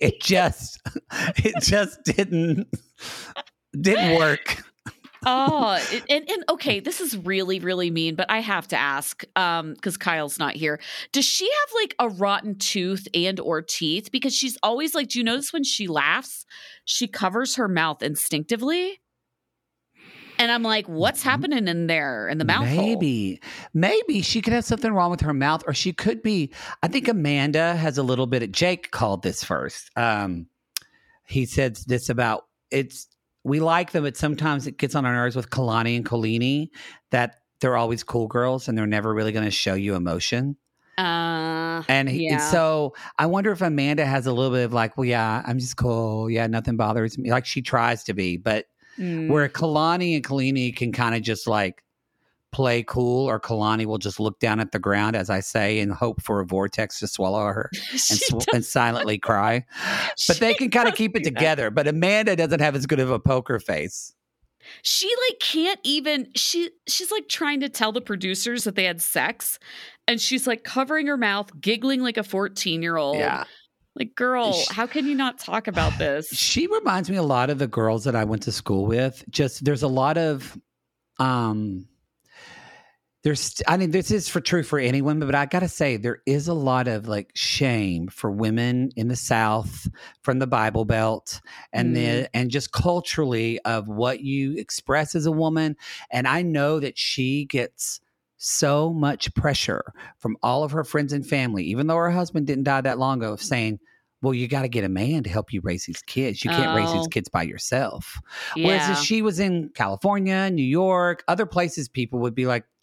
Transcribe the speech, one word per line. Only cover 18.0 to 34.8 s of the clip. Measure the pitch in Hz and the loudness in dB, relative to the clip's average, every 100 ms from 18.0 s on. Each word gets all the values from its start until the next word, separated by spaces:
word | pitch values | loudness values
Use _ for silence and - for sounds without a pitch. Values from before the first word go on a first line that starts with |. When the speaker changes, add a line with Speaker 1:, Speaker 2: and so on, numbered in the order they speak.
Speaker 2:
instinctively? | 147 - - 151 156 233 262 339 370 392 _ _ _ _ _ _ _ _ _ _ - - - - | -4 -2 -2 -2 -2 -2 0 0 -2 -6 _ _ _ _ _ _ _ _ _ _ -20 -20 -6 0
And | 233 | 2
I'm | 233 | 2
like, | 226 220 190 | 2 0 0
"What's | 160 202 247 | 2 2 2
Speaker 1:
Mm-hmm. | 262 | 0
Speaker 2:
happening | 254 277 277 190 | 0 0 0 0
in | 170 165 | 0 2
there | 160 143 117 98 | 0 0 -2 -2
in | 151 | -2
the | 151 | 2
mouth | 190 120 | 2 2
hole?" | 156 | 2
Speaker 1:
Maybe, | 208 220 160 120 98 87 - - - 156 | 2 2 2 0 0 -4 -10 -16 -4 2
maybe | 190 440 466 220 | 4 2 2 0
she | 160 226 | 0 0
could | 214 | 0
have | 233 - | 0 0
something | 226 226 | 0 0
wrong | 202 175 | 2 2
with | 175 | 2
her | 151 139 | 0 2
mouth, | 139 160 - | 2 0 -2
or | 143 | -2
she | 185 | -2
could | 170 208 226 | 0 0 0
be, | 220 202 139 - - - | 0 0 0 -6 -14 -4
I | 170 | -2
think | 269 240 | 0 2
Amanda | 220 147 143 143 156 165 175 | 2 4 2 2 2 2 2
has | 160 135 | 0 0
a | |
little | 131 127 127 | 2 2 2
bit | 127 | 0
of, | 113 | 0
Jake | 98 175 180 - | 0 2 0 -4
called | - 113 98 | -2 0 0
this | 92 - | -2 -4
first. | - 76 69 - - - | -4 -4 -4 -10 -8 -2
Um, | 117 107 98 87 85 _ _ - - _ _ _ - | 0 0 -2 -4 -8 _ _ -14 -14 _ _ _ -4
he | 139 123 | -2 0
said | - 135 107 - | 0 0 -2 -2
this | 123 - | -2 0
about, | 117 120 107 - _ - | 0 2 0 -6 _ -4
it's, | 135 127 - - _ _ _ | -2 -2 -6 -20 _ _ _
we | 127 147 | -2 0
like | 160 165 180 | 2 2 2
them, | 170 | -2
but | 147 - | -2 -2
sometimes | 151 143 151 143 131 | -2 0 0 -2 -4
it | |
gets | - | -4